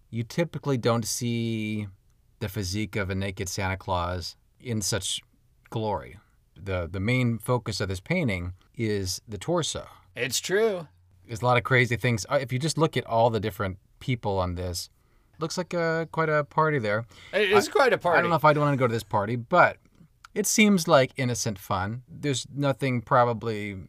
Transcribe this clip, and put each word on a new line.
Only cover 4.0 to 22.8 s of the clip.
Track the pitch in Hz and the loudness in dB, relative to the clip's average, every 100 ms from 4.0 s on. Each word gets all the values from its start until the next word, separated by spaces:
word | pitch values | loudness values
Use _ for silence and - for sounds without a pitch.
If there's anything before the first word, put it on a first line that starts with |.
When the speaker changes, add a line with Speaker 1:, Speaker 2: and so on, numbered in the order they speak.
| 87 92 85 - _ _ | -2 -4 -8 -14 _ _
Speaker 1:
in | 123 113 | -6 -4
such | - 101 - - _ _ _ _ - | -2 -4 -4 -8 _ _ _ _ -10
glory. | 117 110 92 78 98 _ _ _ - | -6 -4 -4 -8 -18 _ _ _ -14
The, | 90 92 82 | -6 -4 -4
the | 95 | -4
main | 101 127 123 113 | 0 2 0 0
focus | - 123 117 104 | 0 -2 -2 -4
of | 98 | -4
this | 95 | -4
painting | - 180 139 92 90 92 _ - | -4 -2 0 -2 -6 -12 _ -6
is | 113 104 92 - - | -2 -2 -4 -6 -10
the | 98 | -10
torso. | - 175 151 - 71 - _ - | -2 -2 -2 -6 -12 -20 _ -6
Speaker 2:
It's | 131 117 | -4 -2
true. | - 190 226 185 156 _ _ _ | 0 2 2 -2 -8 _ _ _
Speaker 1:
There's | - 117 | -12 -2
a | |
lot | 123 123 | 2 2
of | |
crazy | - 127 120 | 4 4 4
things. | 120 123 117 - | 2 0 0 0
Uh, | 139 | -2
if | 131 | 0
you | 127 | -2
just | 156 143 | -2 2
look | 156 127 | 0 0
at | - | 0
all | 113 120 | 4 4
the | 113 | 4
different | 104 98 98 92 _ - | -2 -4 -6 -6 _ -12
people | - 123 107 95 | -6 -4 -2 -2
on | 90 87 | -2 -4
this, | 90 87 - _ _ _ _ - | -6 -6 -10 _ _ _ _ -8
looks | 160 - | -6 -4
like | 170 | -4
a, | 175 165 165 160 | -2 0 0 -2
quite | - 160 | -2 0
a | 151 | 0
party | 147 - 156 147 | 0 0 2 2
there. | 107 107 117 - - | 0 0 -4 -14 -4
Speaker 2:
It | 190 202 | 0 4
is | 208 - | 2 2
Speaker 1:
I, | |
Speaker 2:
quite | 415 262 | 2 4
a | 196 | 2
party. | 180 156 | 2 2
Speaker 1:
I | |
don't | 175 | 2
know | 160 | 4
if | |
I'd | 151 151 | 4 4
wanna | 147 139 | 2 2
go | 127 | 0
to | |
this | 113 | 0
party, | - 107 101 123 | -2 -2 0 -4
but | 117 175 131 - _ _ - _ - | 2 6 6 4 _ _ -20 _ -10
it | - 208 | -4 0
seems | - 214 196 165 | 6 6 6 6
like | 151 131 - | 4 4 0
innocent | 127 120 117 104 | -2 -2 -4 -6
fun. | - 98 98 123 - | -4 -2 -2 -6 -12
There's | 127 147 123 - | -6 -4 -2 -4
nothing | 127 143 131 | -2 0 0